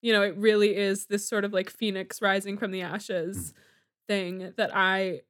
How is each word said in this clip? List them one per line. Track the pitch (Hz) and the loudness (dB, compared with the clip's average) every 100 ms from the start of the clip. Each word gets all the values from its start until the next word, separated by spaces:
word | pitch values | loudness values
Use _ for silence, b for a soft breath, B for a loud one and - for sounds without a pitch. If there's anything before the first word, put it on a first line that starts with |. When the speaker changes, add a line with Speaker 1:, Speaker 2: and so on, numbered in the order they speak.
Speaker 1:
you | 233 | 4
know, | 214 | 4
it | 202 180 | 2 2
really | 214 208 208 190 | 4 6 4 2
is | 202 196 - | 0 -2 -2
this | 202 - | -4 -2
sort | 214 | -2
of, | 202 | 0
like, | 196 196 | -2 -4
phoenix | - 214 190 190 - | -4 -4 -2 -6 -2
rising | 202 196 196 202 | 0 0 -2 -6
from | 214 | -4
the | 185 | -4
ashes | 175 196 - 185 165 196 156 | -4 -6 -4 -4 -4 -6 -10
Speaker 2:
Mm. | _ _ _ _ _ - | _ _ _ _ _ -4
Speaker 1:
thing | 202 180 185 185 - | -2 -2 -8 -10 -4
that | 208 196 | 0 2
I | 190 190 190 160 _ | 4 2 0 -4 _